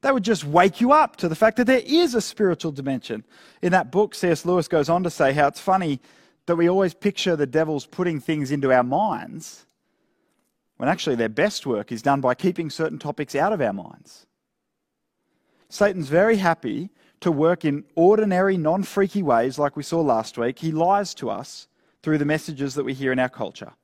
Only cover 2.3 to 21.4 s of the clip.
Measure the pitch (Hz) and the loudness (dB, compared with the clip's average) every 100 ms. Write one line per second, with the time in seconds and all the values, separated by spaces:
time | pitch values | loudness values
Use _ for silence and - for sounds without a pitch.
2.3 | - 202 160 165 143 135 131 - 107 - | 0 0 0 -4 -6 -6 -6 -6 -10 -10
3.3 | _ - _ 180 185 123 180 208 - 180 | _ -20 _ 0 0 0 0 -2 0 0
4.3 | 160 170 180 156 160 143 170 180 - 139 | 0 0 0 2 0 2 0 -2 0 0
5.3 | 143 143 - - 190 170 135 _ _ _ | 4 2 0 -2 0 0 -6 _ _ _
6.3 | _ - 170 170 190 185 - 208 - 190 | _ -4 2 4 4 0 0 -4 -2 -2
7.3 | 160 143 147 160 151 - - 175 156 - | 0 0 0 0 -2 -8 -4 -4 -4 -4
8.3 | 156 135 147 135 127 123 143 208 120 82 | -4 -2 -2 2 2 2 0 -2 -4 -10
9.3 | 80 - - _ _ _ _ _ _ _ | -16 -18 -20 _ _ _ _ _ _ _
10.3 | _ _ _ _ _ 127 139 - 123 113 | _ _ _ _ _ -2 -2 -2 -2 -2
11.3 | 110 202 - 139 110 - 117 139 139 131 | 0 -2 -2 -6 -6 -4 -4 0 2 0
12.3 | 123 190 180 160 - 160 - 147 - 147 | 0 -2 -2 -8 -4 -6 -6 -10 -8 -6
13.3 | 139 175 208 120 101 90 - _ - _ | -2 0 0 -2 -4 -12 -20 _ -20 _
14.3 | _ _ _ _ _ _ _ _ _ _ | _ _ _ _ _ _ _ _ _ _
15.3 | _ _ _ _ - 208 190 139 160 214 | _ _ _ _ 0 0 0 0 2 4
16.3 | 220 185 165 113 110 185 _ _ _ 185 | 4 2 0 -4 -6 -8 _ _ _ -2
17.3 | 147 160 175 156 143 147 - 180 214 214 | 2 2 2 -2 -4 -6 4 4 6 4
18.3 | 180 196 190 156 180 190 - 196 208 165 | 2 2 0 0 -2 -2 0 0 0 2
19.3 | 117 123 131 147 151 139 165 151 113 110 | 2 2 0 -4 -4 -4 -2 2 0 -2
20.3 | - 117 135 160 156 170 202 196 - 120 | -4 -4 -4 -6 -2 0 0 -2 -8 -8
21.3 | 98 | -8